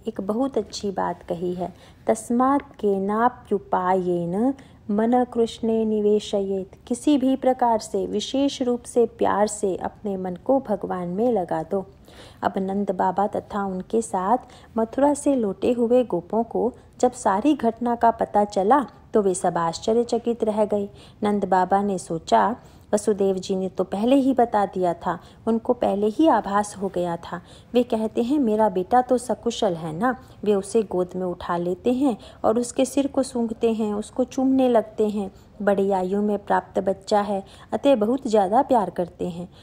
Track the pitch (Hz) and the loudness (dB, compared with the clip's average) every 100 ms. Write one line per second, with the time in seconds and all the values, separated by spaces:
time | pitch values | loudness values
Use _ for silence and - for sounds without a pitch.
0 | - 220 190 220 269 247 208 - 202 190 | -10 -8 -4 -2 -2 -2 -6 -6 -6 -4
1 | 180 175 - 170 175 180 185 - - - | -4 -6 -8 -6 -6 -6 -8 -10 -20 -10
2 | - 220 - 240 262 285 - - 208 196 | -4 -2 -2 0 2 0 -2 -6 -2 -2
3 | 196 214 240 240 - 202 - 185 180 190 | -2 0 0 0 -6 -6 -2 -2 0 0
4 | 180 175 170 190 254 269 - - - 208 | 0 -2 -2 -2 -2 -2 -10 -16 -6 -2
5 | 226 247 247 240 226 - 226 226 220 214 | 2 2 0 0 -2 -2 -2 0 0 0
6 | 208 208 - 202 196 196 185 - - 240 | 2 2 0 -4 -2 -4 -6 -12 -8 -2
7 | - 285 254 262 254 254 240 220 - 196 | 2 2 2 2 2 2 2 2 0 -4
8 | 185 202 - 269 285 - 247 240 - 247 | -2 -4 -2 0 0 -2 -4 -4 -2 0
9 | 226 - 196 190 214 - 202 175 196 - | 0 0 0 2 0 0 -4 -4 -6 -8
10 | 208 190 185 180 - 269 262 196 180 185 | -8 -6 -6 -6 0 0 0 -4 -4 -6
11 | 175 185 247 214 170 160 160 196 190 - | -6 -2 0 0 -2 -4 -2 -4 -6 -14
12 | - - - - 202 196 190 196 202 185 | -20 -20 -20 -6 -4 -2 -4 -2 -2 0
13 | 190 185 208 - - 208 196 185 - 226 | 0 2 0 -2 -6 -6 -4 -6 -4 -4
14 | 226 190 185 254 - - - 226 226 - | -2 -2 0 0 -2 -20 -10 -4 -4 2
15 | 285 285 294 269 208 190 214 247 233 247 | 2 2 0 0 0 -2 -2 0 2 2
16 | 233 175 170 220 233 185 214 - - - | 2 -2 -2 -4 -2 -2 -2 -4 -18 -2
17 | 247 - 220 196 285 285 226 226 240 233 | -2 0 0 2 2 2 0 -2 -2 2
18 | 233 220 - 208 208 202 190 285 233 - | 2 2 0 0 2 2 4 4 2 -10
19 | - 220 196 180 180 170 165 165 - 226 | -2 0 2 0 0 0 -2 -4 0 0
20 | 233 226 233 233 214 214 202 208 202 - | 0 -2 -2 0 0 2 0 0 -4 -10
21 | - - 208 208 190 190 185 196 202 185 | -20 -4 0 0 2 2 4 2 2 -4
22 | - 165 - 226 202 247 - - - 208 | -4 -6 2 2 4 -2 -10 -20 -4 -2
23 | - 196 196 190 185 185 190 - 190 202 | 0 0 2 0 -2 -4 -4 -4 -4 -2
24 | 233 277 262 247 233 214 196 190 180 170 | 4 4 4 2 2 2 0 0 -2 -2
25 | 185 170 - - 226 226 - 240 208 196 | -4 -6 -8 -10 -2 -2 0 0 0 0
26 | 214 214 320 233 196 202 208 196 190 180 | 0 2 4 4 2 -2 -2 -4 -6 -4
27 | 175 170 - 175 - - - 240 240 220 | -4 -4 -8 -14 -14 -20 -2 0 0 0
28 | 220 226 240 294 233 214 214 185 180 247 | -2 -2 0 2 2 4 2 2 2 2
29 | 247 247 - 202 240 226 214 165 160 156 | 4 0 0 -4 -4 -2 -2 -2 -6 -2
30 | 247 240 - - 202 202 196 226 208 180 | -2 -2 -8 -6 0 0 2 0 0 -2
31 | 180 180 185 175 - 175 175 180 240 254 | -4 -4 -6 -6 -4 -4 -2 -2 -2 0
32 | 277 202 - - 214 226 240 - 262 - | 0 -2 -8 -2 0 2 0 -2 0 0
33 | 269 - 262 247 233 220 226 220 214 208 | 0 0 -2 -2 -4 0 0 0 -2 -4
34 | - - 247 - 262 262 254 233 220 - | -6 -4 -4 0 2 4 4 4 2 0
35 | 214 208 190 - - - 202 196 196 190 | -2 -2 -6 -10 -20 -4 0 2 2 0
36 | 185 202 208 202 - 185 - - 196 190 | 0 0 0 -2 0 -2 0 -4 -2 -4
37 | - 208 202 196 - - - 220 285 262 | 0 0 0 -4 -6 -16 -6 0 4 4
38 | 208 269 240 208 185 226 277 247 180 - | 4 0 2 2 4 2 4 2 0 -4
39 | 175 - 180 170 180 - | -6 -4 -8 -8 -12 -16